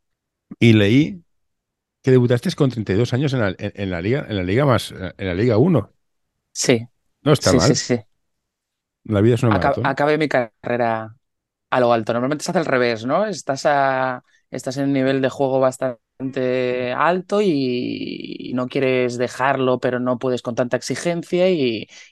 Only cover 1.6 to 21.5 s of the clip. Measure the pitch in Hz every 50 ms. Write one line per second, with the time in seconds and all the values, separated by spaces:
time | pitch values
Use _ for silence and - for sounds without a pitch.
1.6 | _ _ _ _ _ _ _ _ - 135 131 127 123 120 123 120 - 190 - -
2.6 | 147 127 110 113 101 - 92 104 120 - 123 120 156 135 135 127 107 95 - -
3.6 | 107 101 - - 101 95 90 85 90 107 131 151 - - 110 95 90 90 101 127
4.6 | 147 143 117 95 - - - 76 92 85 - - 98 92 85 92 117 123 107 104
5.6 | 143 190 165 117 - - _ _ _ _ _ _ _ _ _ _ _ _ _ -
6.6 | - - 123 113 120 - _ _ _ _ _ _ _ 147 147 - - 95 90 -
7.6 | 90 139 160 - - - 123 117 - _ _ _ _ _ _ _ _ _ _ _
8.6 | _ _ _ _ _ _ _ _ _ - 107 98 104 117 123 113 123 113 101 90
9.6 | - 139 - 104 123 139 135 - 143 151 151 156 156 135 - 131 120 - - _
10.6 | - 120 120 120 120 117 113 113 110 110 110 _ _ _ _ _ _ _ _ _
11.6 | _ _ - 127 123 120 120 117 107 - 113 120 123 135 151 143 - - - 180
12.6 | 156 139 139 123 123 120 117 107 113 127 151 180 214 214 180 131 - - 135 135
13.6 | - 156 143 139 135 135 131 131 131 131 123 127 - _ _ _ _ _ - 131
14.6 | - 139 127 139 139 139 139 135 131 135 135 135 131 127 - - 139 131 131 131
15.6 | 131 131 127 - 135 131 120 - _ _ _ - 135 135 131 139 127 127 127 127
16.6 | 127 123 123 127 127 123 127 127 147 165 180 185 180 - 202 208 214 190 151 139
17.6 | 131 123 123 123 120 113 110 104 - - - - - - - - - - 123 127
18.6 | 127 123 - 139 135 131 127 127 123 120 123 120 123 117 - - 127 139 131 131
19.6 | 131 127 127 123 - 123 123 123 123 127 127 113 - 131 123 117 - 127 117 131
20.6 | 123 120 127 120 - - 131 - - 175 170 170 160 - 180 175 180 190